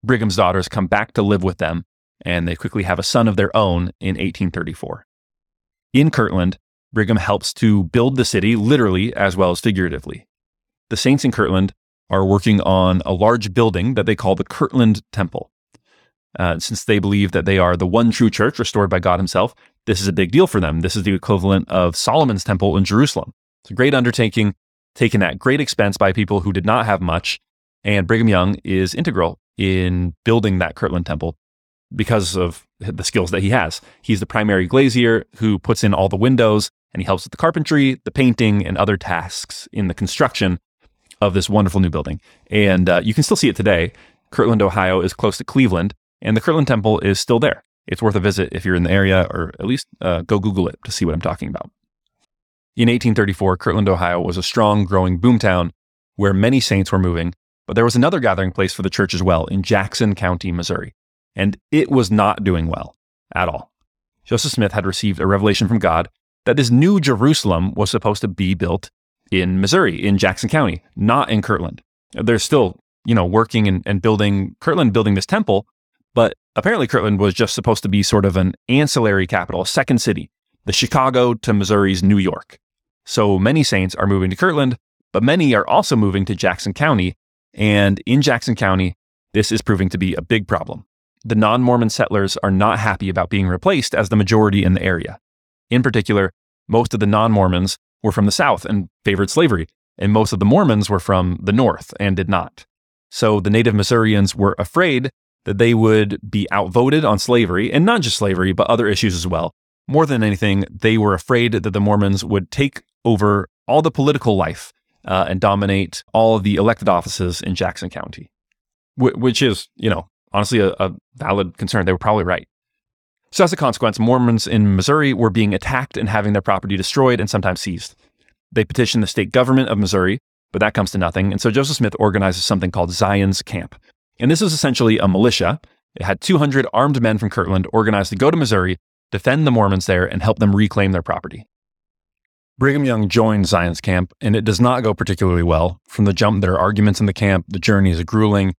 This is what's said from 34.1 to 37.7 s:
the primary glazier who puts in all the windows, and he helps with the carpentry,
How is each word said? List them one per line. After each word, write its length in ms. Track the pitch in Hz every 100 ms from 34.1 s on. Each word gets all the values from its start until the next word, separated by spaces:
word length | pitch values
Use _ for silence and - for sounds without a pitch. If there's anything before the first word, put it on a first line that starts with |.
| 104
the 60 | 98
primary 420 | 113 104 95 90
glazier 580 | 131 135 120 117 113 - -
who 220 | 110 101
puts 240 | - 113
in 100 | 107
all 160 | 87 98
the 80 | 95
windows, 520 | 120 127 113 107 - _ _
and 80 | -
he 40 | 92
helps 180 | 95
with 80 | -
the 60 | -
carpentry, 600 | 165 165 151